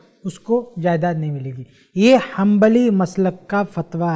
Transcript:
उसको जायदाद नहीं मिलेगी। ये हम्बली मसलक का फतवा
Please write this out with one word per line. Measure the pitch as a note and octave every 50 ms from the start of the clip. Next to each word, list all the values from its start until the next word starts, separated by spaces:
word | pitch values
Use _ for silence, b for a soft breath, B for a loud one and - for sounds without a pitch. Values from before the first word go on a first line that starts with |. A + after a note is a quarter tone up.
| b b b b -
उसको | F#3+ - - - - A#3 B3 A#3 A#3+ - F3
जायदाद | D#3+ F3+ E3+ D#3+ E3 F3 E3+
नहीं | D#3+ D#3 D3+
मिलेगी। | C#3+ C#3 C3 C3+ B2+ C3 B2 - b b b b b
ये | F3+ G#3 A#3+ C4 B3 - - -
हम्बली | - G3 G#3 G#3 G3+ G#3+ A3 A3+ B3 B3 A#3 G3+
मसलक | F#3+ F#3 F3 - G3 F#3+ F3+ F3+ F#3 - -
का | G3+ G3+ G3+
फतवा | G3+ - E3+ D#3 - - E3 F3 E3+ D#3+